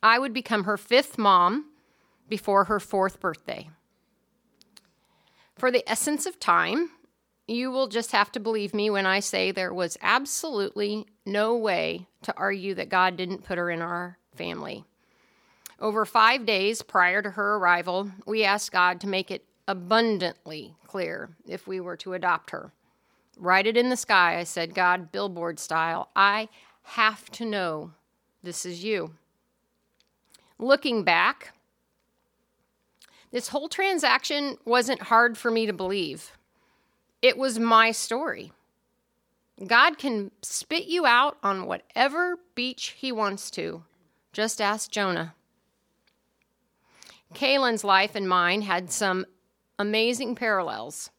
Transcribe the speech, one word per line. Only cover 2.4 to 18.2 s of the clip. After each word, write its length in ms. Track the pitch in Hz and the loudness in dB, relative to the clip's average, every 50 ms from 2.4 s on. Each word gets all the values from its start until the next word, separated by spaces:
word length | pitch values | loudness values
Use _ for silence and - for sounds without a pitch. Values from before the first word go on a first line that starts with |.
| - - 202 196 196 | -2 2 4 4 4
her 140 | 190 214 202 | 4 0 -4
fourth 400 | - - - 196 190 190 185 - | -4 -2 -2 0 0 0 -2 -4
birthday. 500 | - 185 156 - _ - - - - 156 156 _ _ _ _ _ _ _ _ _ _ _ _ _ _ _ _ _ _ _ _ - _ _ _ _ _ _ _ _ _ _ _ _ _ _ _ - | -6 -6 -6 -4 _ -10 -10 -10 -10 -16 -20 _ _ _ _ _ _ _ _ _ _ _ _ _ _ _ _ _ _ _ _ -20 _ _ _ _ _ _ _ _ _ _ _ _ _ _ _ -2
For 140 | - 254 | -2 2
the 180 | 247 247 - - | 2 2 0 0
essence 360 | 220 - - - 302 294 - | -4 -2 0 -2 -2 -2 -4
of 140 | 381 359 _ | -6 -8 _
time, 520 | - - 175 170 170 165 196 285 339 330 - _ _ _ _ _ _ _ _ _ _ - | 0 2 4 4 4 2 0 -2 -2 -4 -6 _ _ _ _ _ _ _ _ _ _ -8
you 220 | 226 240 247 262 | -6 -4 -4 -4
will 160 | 254 262 269 233 | -2 -2 -2 -2
just 240 | 202 233 226 - | -2 -4 -4 0
have 200 | - - - - - | 2 2 2 2 -2
to 60 | 247 | -6
believe 340 | 208 226 226 220 202 196 - | -4 -2 -2 -2 -2 -2 -2
me 160 | 208 208 214 | 0 0 0
when 160 | 208 196 196 | 2 2 2
I 140 | 185 190 196 | 2 0 0
say 320 | 196 - - 190 185 185 | 0 -2 -2 0 0 0
there 220 | 190 185 185 180 185 | 0 -2 -4 -4 -2
was 240 | 180 180 170 - - | -4 -4 -4 -4 -4
absolutely 1040 | - - 214 254 277 285 - - - 330 285 208 202 196 - 202 208 202 208 214 208 _ _ _ _ | 0 2 2 2 0 -2 -8 -6 -6 -4 -2 -2 -2 -2 -2 -4 -4 -2 -4 -6 -8 _ _ _ _
no 300 | 202 196 202 208 220 233 | -4 0 0 2 2 0
way 520 | 240 220 214 185 170 160 160 170 175 180 _ _ _ - | 0 0 0 0 0 0 -2 -4 -6 -10 _ _ _ -10
to 120 | - 214 | -8 -6
argue 380 | - - 196 196 196 180 196 190 | -2 -2 -2 -2 -2 -4 -6 -4
that 140 | - - 156 | -4 -6 -2
God 260 | - 185 185 185 180 170 | 0 2 2 2 0 -2
didn't 260 | 185 180 190 180 - | -6 -6 -6 -10 -8
put 140 | - 190 170 | -6 -6 -4
her 120 | 175 175 | -2 -4
in 120 | 170 165 | -4 -4
our 360 | 165 170 175 170 180 180 180 _ _ _ _ | -4 -6 -6 -6 -8 -8 -12 _ _ _ _
family. 480 | - 170 175 170 160 151 143 - - - _ _ _ _ _ _ _ _ _ _ _ _ _ _ _ _ - - _ | -12 -10 -8 -8 -8 -10 -12 -12 -14 -16 _ _ _ _ _ _ _ _ _ _ _ _ _ _ _ _ -20 -16 _
Over 260 | - 214 208 220 214 | -6 -4 -2 -2 -2
five 400 | - - 233 220 226 247 277 233 | 0 4 4 6 6 4 2 0
days 360 | 208 214 190 190 202 226 220 | 0 0 2 2 0 -2 -2
prior 400 | - _ - 202 180 180 180 202 | -8 _ 2 4 4 4 4 0
to 100 | 202 208 | -2 -4
her 240 | 185 202 202 202 208 | -4 -4 -2 -2 0
arrival, 560 | 214 190 175 175 175 170 180 175 185 202 202 185 190 | 2 4 4 4 2 2 -2 -4 -4 -4 -6 -10 -14